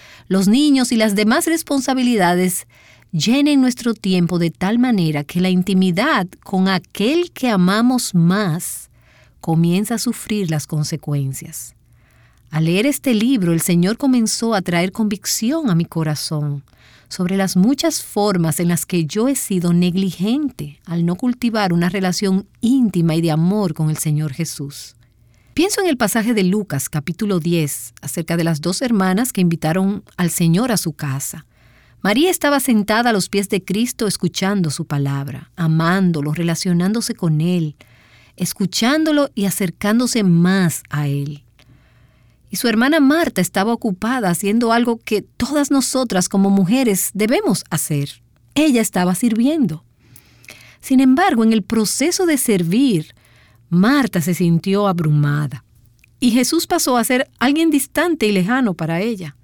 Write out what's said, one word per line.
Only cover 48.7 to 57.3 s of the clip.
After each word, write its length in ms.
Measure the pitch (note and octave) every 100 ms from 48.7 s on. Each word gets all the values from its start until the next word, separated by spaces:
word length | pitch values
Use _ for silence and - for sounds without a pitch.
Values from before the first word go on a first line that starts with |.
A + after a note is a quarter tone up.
| A#3+
estaba 320 | A3 F#3+ F3+
sirviendo. 720 | F#3 A#3+ A3+ B3 E4 G#3 D#3 _ _ _ - _ _ - - - -
Sin 200 | - C4
embargo, 440 | C4 C4 F#4+ A#3+
en 80 | A3+
el 80 | A3+
proceso 640 | - A#3 G#3 - C#4+ F4 F4
de 100 | D4
servir, 800 | - G3 E3 G#3 C#4 F3 D#3 - _ _ _ _ -
Marta 500 | E3+ G#3 C#4+ B3 F#3
se 140 | D#3
sintió 520 | E3+ F3 E3 F#3+ G3 G3+
abrumada 800 | F3 D#3 D3 D3 D3 D3 C3+ _ _ _ _ _ -
y 120 | B3
Jesús 340 | A#3 B3 E4 -
pasó 320 | F4 - B3
a 60 |
ser 260 | A3+ B3+ -